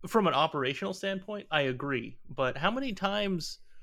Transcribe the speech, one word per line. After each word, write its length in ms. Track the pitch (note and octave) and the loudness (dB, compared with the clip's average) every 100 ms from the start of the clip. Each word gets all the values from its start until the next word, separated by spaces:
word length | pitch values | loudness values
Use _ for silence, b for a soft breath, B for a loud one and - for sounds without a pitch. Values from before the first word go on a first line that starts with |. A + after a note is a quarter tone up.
| F3 | 2
from 200 | A3+ F#3+ | 4 6
an 60 | |
operational 600 | C3+ D#3 D3+ C3 C#3 G3 | 6 4 4 0 0 -4
standpoint, 540 | F#3+ G3 F#3+ F#3+ G#3 - | -4 -4 -4 -6 -10 0
I 100 | D#3 | 2
agree. 560 | C#3 B2+ C#3+ C3 A#2 B2+ - | 2 0 -2 -2 -4 -12 -12
But 280 | - C3 C3 | -2 0 2
how 140 | E3+ | 0
many 220 | A#3+ C4+ | 0 -4
times 640 | G3 G3 G3+ G3+ F#3 D3 - - - | -2 -2 0 0 -2 -4 -10 -16 -14